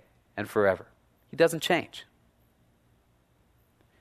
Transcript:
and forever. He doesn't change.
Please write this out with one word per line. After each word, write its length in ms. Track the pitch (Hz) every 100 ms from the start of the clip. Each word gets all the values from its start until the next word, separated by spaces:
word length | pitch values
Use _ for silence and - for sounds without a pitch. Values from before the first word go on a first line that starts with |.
| _ _ _ -
and 120 | 104
forever. 380 | 107 98 90 - _ _ _ _
He 80 | 139
doesn't 280 | 165 160
change. 400 | - 165 - - - _ _ _ _ _ _ _ _ _ _ _ _ _ _ _ _ _ _ _